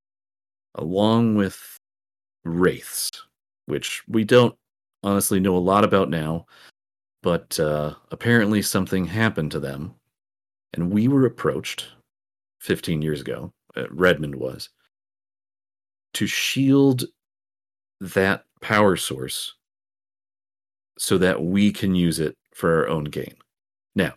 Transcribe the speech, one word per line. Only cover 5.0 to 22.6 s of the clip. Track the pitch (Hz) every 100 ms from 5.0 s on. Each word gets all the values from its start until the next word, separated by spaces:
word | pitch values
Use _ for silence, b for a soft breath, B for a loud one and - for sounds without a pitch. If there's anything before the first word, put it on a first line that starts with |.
honestly | 101 101 - 98
know | 95 90
a |
lot | 90 101
about | 104 101 90
now, | 82 78 82 - b b _ _ _ _ _
but, | 92 85 - -
uh, | 76 76 76 - _
apparently | - 117 120 104 107
something | 98 104 92 95
happened | 85 107 110 - 76
to | 78
them, | 69 67 78 - _ _ _ _ _ _ _
and | - 87
we | 104 120
were | 139 123
approached | - - - - - - - _ _ _ _ _ _
fifteen | - 87 - 78
years | 78 73
ago, | 65 62 76 - _ -
uh, | 62
Redmond | 71 90 80 73 67
was, | 64 62 - _ _ _ _ _ _ _ _ _ _ _ _ _ _
to | - -
shield | - - 131 135 139 139 131 123 _ _ _ _ _ _ _ _ _
that | 92 98 95 - - _
power | - 107 104 85
source | - 65 65 - - - _ _ _ _ _ _ _ _ _ _ _ _ _ -
so | - 95
that | 90 85
we | 82 98 104
can | 101 98
use | 90 87 78
it | 78 - _
for | -